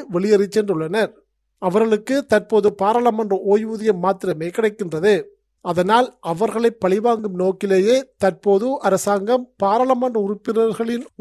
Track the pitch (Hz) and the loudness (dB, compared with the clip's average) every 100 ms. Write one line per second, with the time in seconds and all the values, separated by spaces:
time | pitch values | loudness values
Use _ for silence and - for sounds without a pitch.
0 | 277 175 196 202 202 214 208 160 160 208 | -4 -2 2 2 2 -2 -2 -2 -2 -2
1 | 202 - _ _ _ _ 185 196 226 214 | -2 -6 _ _ _ _ -2 0 2 0
2 | 214 277 - 214 208 214 196 - 196 233 | 0 -4 0 0 2 0 2 0 0 2
3 | 240 220 214 190 202 208 220 220 214 180 | 2 0 -2 -2 2 0 0 -4 -2 0
4 | 185 190 190 156 170 196 220 214 185 156 | 0 -2 -4 -6 -6 -2 -2 -2 -6 0
5 | 202 185 - _ _ _ 180 175 185 233 | 2 2 -2 _ _ _ -4 -2 2 2
6 | 254 - 165 165 220 220 233 226 185 202 | 2 -4 -6 -2 -2 0 -2 0 0 2
7 | 233 226 214 180 185 185 202 190 202 262 | 2 0 -2 -2 -2 -2 0 2 4 2
8 | 269 - 190 - 208 196 247 269 196 185 | -2 -2 -2 0 2 2 2 -2 0 0
9 | 202 202 202 254 247 - 196 226 254 247 | 0 -2 0 -2 -2 -4 0 2 2 0
10 | 254 226 196 202 - 220 226 196 233 233 | -2 -2 -4 -4 -4 0 0 -2 -4 -6
11 | 277 - | -8 0